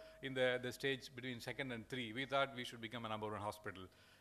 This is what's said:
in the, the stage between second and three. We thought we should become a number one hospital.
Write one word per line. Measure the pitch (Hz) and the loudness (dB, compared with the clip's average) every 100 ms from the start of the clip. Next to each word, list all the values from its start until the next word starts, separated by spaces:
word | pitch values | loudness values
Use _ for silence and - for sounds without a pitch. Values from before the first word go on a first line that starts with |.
| - - | -12 -8
in | 135 | -2
the, | 131 127 123 | 6 6 6
the | 123 | 2
stage | 120 139 131 - | 0 2 0 -2
between | 127 127 120 | -8 -6 -4
second | 127 123 131 | -4 -2 -2
and | 117 104 | -4 -4
three. | 131 117 | -4 -2
We | 113 | -2
thought | 135 139 135 123 | 2 4 4 2
we | |
should | 123 123 | -6 -4
become | 113 120 | -6 -4
a | 113 | -2
number | 107 107 | 0 0
one | 107 | 0
hospital. | 104 - 104 92 92 - - - | -2 -2 -6 -6 -10 -14 -20 -20